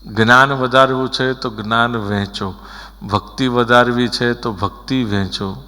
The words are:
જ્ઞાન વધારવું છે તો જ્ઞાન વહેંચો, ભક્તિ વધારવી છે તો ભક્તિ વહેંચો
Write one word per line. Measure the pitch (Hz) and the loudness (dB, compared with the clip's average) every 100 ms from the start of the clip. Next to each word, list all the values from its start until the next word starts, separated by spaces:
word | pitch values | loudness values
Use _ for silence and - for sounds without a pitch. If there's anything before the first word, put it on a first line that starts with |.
| - | -10
જ્ઞાન | 104 113 127 139 | 0 4 6 4
વધારવું | 135 127 127 131 131 127 | 2 2 4 4 2 -4
છે | - 131 | -2 -4
તો | 127 127 | -2 -8
જ્ઞાન | 110 107 113 120 117 | -8 -2 0 0 -2
વહેંચો, | 101 104 98 - 98 90 - - - - 107 | -2 -2 -4 -6 -8 -10 -16 -20 -20 -18 -4
ભક્તિ | 101 - - 131 | -4 -4 -4 0
વધારવી | 120 117 123 120 120 123 | 0 4 4 4 2 -2
છે | - 120 | 0 -2
તો | 117 120 | -2 -6
ભક્તિ | 98 101 - - 131 | -4 -6 -6 -4 -2
વહેંચો | 117 101 98 - 98 135 | 0 -2 -4 -6 -8 -8